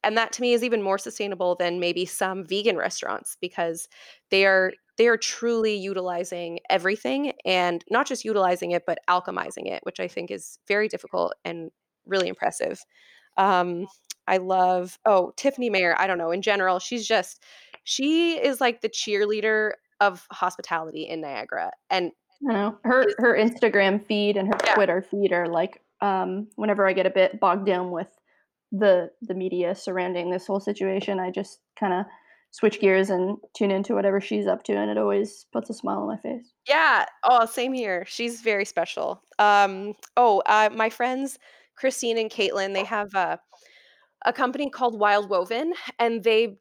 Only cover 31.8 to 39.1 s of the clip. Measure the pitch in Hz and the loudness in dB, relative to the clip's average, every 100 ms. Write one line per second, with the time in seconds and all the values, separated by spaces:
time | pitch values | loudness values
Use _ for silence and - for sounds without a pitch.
31.8 | 202 180 196 - _ _ _ - 214 214 | -2 -2 -4 -14 _ _ _ 0 0 2
32.8 | 196 190 190 185 185 208 - - 202 196 | 2 4 2 0 -2 -6 -12 -4 0 0
33.8 | 196 208 196 196 196 208 202 - - 202 | -2 0 0 0 -2 -2 -2 -2 -2 -2
34.8 | 208 214 101 101 208 - _ 120 113 220 | -2 0 0 0 -2 -8 _ -8 -8 -8
35.8 | - 196 208 214 - 240 240 _ - 294 | -6 -4 -6 -8 -8 -10 -14 _ 0 2
36.8 | 320 220 - _ - 247 226 - 247 262 | 4 2 0 _ 4 4 4 -2 -4 -2
37.8 | 220 180 185 - 233 233 233 202 196 - | -2 -4 -6 -6 -6 -2 -2 0 -2 -2
38.8 | 165 - - | -4 -4 -6